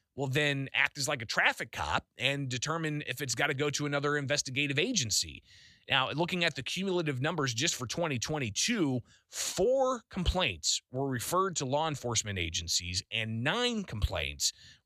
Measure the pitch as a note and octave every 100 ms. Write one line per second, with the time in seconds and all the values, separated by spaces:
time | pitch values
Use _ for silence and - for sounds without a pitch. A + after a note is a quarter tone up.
0 | _ - C3+ C3+ D3 C#3 C3+ B2 C#3 -
1 | C#3 D3 A2+ - A3 C#4 B2+ - D2+ G#2+
2 | - - B2 C#3+ C3+ B2 D3 E3 D#3 D3
3 | - B2 C#3+ A#2 D3 C#3 D3 C#3+ D3 C#3+
4 | D3 D3 C3+ D#3 - C3 C#3+ C#3 G#3+ A#3
5 | A2+ - D#2+ C2 - - - - - C3+
6 | B2+ C3+ E3+ F3+ E3+ - - - F#3+ F3+
7 | D#3 B2+ D3 E3+ C3+ A2+ E3 - B2 -
8 | E3+ B2+ - D#3 A#2+ G2 - A#3 D3 B2+
9 | - - _ - - - G#3 C4+ C4 B3
10 | - G3 F3 F3+ D#3+ E2+ - - - B2+
11 | C#3 B2 - F3 F#3+ E3+ C3+ C#3+ D#3+ C#3+
12 | B2 G#2+ G#2 F#2+ E2 F2 E2 - F2+ F2+
13 | - A2 A2 A2 C3 G#3+ B3 A3+ F#3 G#2+
14 | - F2 C#2 D2 - - - -